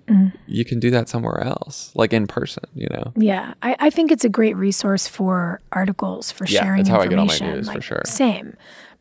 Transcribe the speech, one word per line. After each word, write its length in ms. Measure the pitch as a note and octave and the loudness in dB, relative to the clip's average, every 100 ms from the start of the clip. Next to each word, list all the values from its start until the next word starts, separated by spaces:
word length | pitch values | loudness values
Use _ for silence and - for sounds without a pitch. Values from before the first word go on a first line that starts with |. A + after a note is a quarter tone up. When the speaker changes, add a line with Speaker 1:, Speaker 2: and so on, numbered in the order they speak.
| - | 2
Speaker 1:
Mm-mm. 240 | G3+ F#3+ - - | 4 4 0 -6
Speaker 2:
You 160 | A2+ | -4
can 140 | A#2 A#2+ | -2 0
do 120 | A#2+ | 2
that 180 | B2 A2+ | 2 0
somewhere 340 | A#2 A2+ - | -4 -2 -4
else, 480 | - - - - - | -4 -6 -8 -14 -6
like 180 | - A2+ | 0 2
in 140 | A2+ G2+ | 2 0
person, 380 | - - - - | -4 -6 -10 -14
you 120 | - - | -8 -6
know? 220 | - - A3 | -6 -4 0
Speaker 1:
Yeah. 380 | G#3+ F#3+ - - | 2 0 -6 -6
I, 140 | A#3+ B3+ | -4 2
I 80 | D4 | 2
think 220 | E4+ D#4+ | 4 2
it's 140 | D4 A#3 | 4 2
a 20 | |
great 260 | G3 A3 | 2 2
resource 540 | F#3+ G3 G3 G3+ G3 - | 2 -2 0 0 0 -2
for 540 | - F#3 F3+ E3+ F3+ - | -2 0 0 -2 -6 -6
articles, 580 | F#3 F#3+ F#3+ F#3+ F#3 - | -2 -2 -2 -4 -6 -8
for 140 | - | -6
Speaker 2:
Yeah, 160 | F#3+ G3 | -2 0
Speaker 1:
sharing 120 | F#3+ - | 2 2
Speaker 2:
that's 60 | G3 | 4
how 100 | G#2+ | 4
I 60 | F2+ | 4
get 120 | - | 2
all 60 | |
my 80 | G3+ | 2
Speaker 1:
information. 240 | D#2 - C#2+ | 0 -2 -4
Speaker 2:
news, 100 | - | -6
for 40 | |
Speaker 1:
Like, 80 | - | -8
Speaker 2:
sure. 200 | - - | -8 -4
Speaker 1:
same. 520 | - - B3+ F#3+ - - - - - _ | 0 2 2 0 -6 -18 -20 -20 -20 _